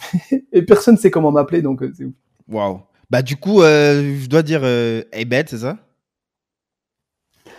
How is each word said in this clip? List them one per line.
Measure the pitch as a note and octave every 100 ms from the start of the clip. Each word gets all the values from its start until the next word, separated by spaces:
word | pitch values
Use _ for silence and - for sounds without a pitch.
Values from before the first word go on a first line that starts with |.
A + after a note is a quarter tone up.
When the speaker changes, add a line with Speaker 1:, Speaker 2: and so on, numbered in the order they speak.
| - F3+ -
Speaker 1:
<laughs> | C4+ -
Et | F#3
personne | E3 G#3 - A#3
sait | F#3+
comment | F3 D#3
m'appeler, | D3 C#3+ E3+
donc, | D3+ C3
euh, | C3 C#3
c'est |
ouf. | C3+ B2+ _ _ _
Speaker 2:
Waouh. | G#2+ G2+ F#2+ - _ _
Bah, | B2
du | C3 D3
coup, | F#3+ G#3
euh, | E3 D3+ D3 C#3+ C#3+ C#3
je | C3
dois | D3
dire, | D3+ D#3
euh, | C3 A#2+ A#2 A2+ -
Abed, | A2 A#2 B2+ D#3
c'est | A#2+
ça ? | A#2+ G#3 _ _ _ _ _ _ _ _ _ _ _ _ _ _ _ _ _